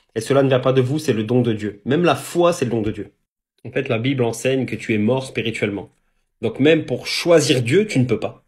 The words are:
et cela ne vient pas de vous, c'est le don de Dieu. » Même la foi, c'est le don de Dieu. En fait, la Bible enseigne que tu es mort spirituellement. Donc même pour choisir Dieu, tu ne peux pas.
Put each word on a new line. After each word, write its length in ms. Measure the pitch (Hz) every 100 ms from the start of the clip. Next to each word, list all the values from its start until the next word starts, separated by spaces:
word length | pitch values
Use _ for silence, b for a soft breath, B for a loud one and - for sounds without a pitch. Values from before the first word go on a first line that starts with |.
| B
et 80 | 113
cela 200 | - 135
ne 60 | 135
vient 100 | 127
pas 140 | 131
de 80 | 131
vous, 180 | 123 151
c'est 140 | 143
le 120 | 110
don 180 | 110 123
de 100 | 120
Dieu. » 300 | 104 104 -
Même 200 | 113 156
la 120 | 170 135
foi, 380 | - 175 170
c'est 100 | 170
le 60 | 120
don 120 | 117
de 80 | 110
Dieu. 220 | 104 95 _ _ _ _ _ 120
En 40 |
fait, 180 | 143 131
la 100 | 113
Bible 260 | 127 131
enseigne 400 | 117 110 131 135
que 120 | 113 104
tu 180 | -
es 40 | 107
mort 280 | 107 131 131
spirituellement. 640 | 123 110 107 107 98 - _ _ _ _ -
Donc 200 | 107 -
même 260 | 143 160 -
pour 200 | 123 -
choisir 560 | - 170 165 139 127
Dieu, 240 | 117 165 214
tu 120 | 135
ne 80 | 123
peux 140 | 104
pas. 220 | 98 -